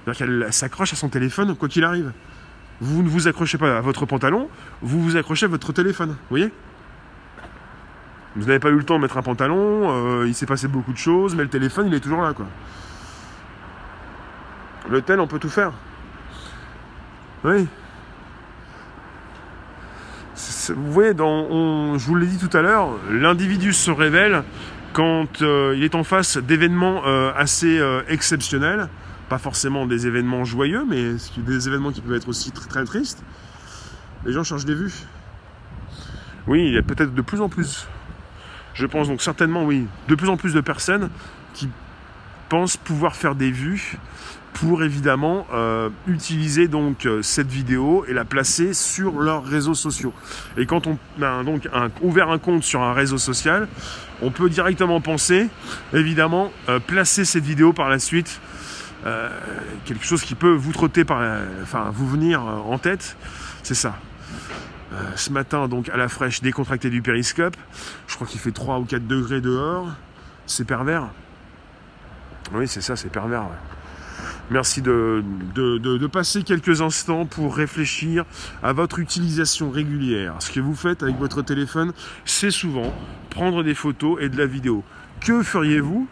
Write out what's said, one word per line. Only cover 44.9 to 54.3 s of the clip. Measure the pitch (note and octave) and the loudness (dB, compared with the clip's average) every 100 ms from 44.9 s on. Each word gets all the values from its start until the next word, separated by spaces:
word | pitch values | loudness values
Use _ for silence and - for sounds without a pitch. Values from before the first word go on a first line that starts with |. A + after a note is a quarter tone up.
| C#3+ C#3+ C3+ D3+ F#3+ - | 2 2 2 2 0 -2
euh, | A#2+ A2+ A2+ A2 G#2 F#3 | 0 0 2 -2 -4 -2
utiliser | E3+ - D#3+ D#3 D3 E3+ | -2 0 0 2 4 4
donc, | D3+ D3 C3+ B2+ | 4 0 0 0
euh, | G#2+ | 0
cette | G#2+ - C3+ | 0 0 0
vidéo | C3 B2+ B2+ C#3 F#3 C3 | -2 0 2 4 4 2
et | |
la | B2+ | -2
placer | A2+ C#3 C3+ - F3+ | 0 0 2 2 2
sur | F3 - - F#3+ D3+ | 2 -2 0 -2 2
leurs | D3+ D#3 | 2 0
réseaux | C3+ D3+ C#3+ | 0 0 2
sociaux. | D#3+ D#3 - B2+ - - - - - | 0 -2 -2 -4 -6 -14 -14 -8 -2
Et | B2 | 2
quand | E3 D#3 | 2 0
on | D3+ - - | -4 -6 -2
a | C#3 | 0
un, | B2+ | 0
donc | B2+ D3+ - | 0 -2 0
un, | B2+ A#2+ - | 0 0 2
ouvert | F3 E3 E3 | 4 4 4
un | D#3+ | 2
compte | - E3+ | 4 2
sur | - C3 | 2 2
un | B2 | 2
réseau | B2 C#3 C3+ | 4 2 2
social, | C3 B2 D#3 F#3 G#3+ - - - - - | 0 2 4 2 2 -6 -12 -12 -14 -4
on | B2+ | -2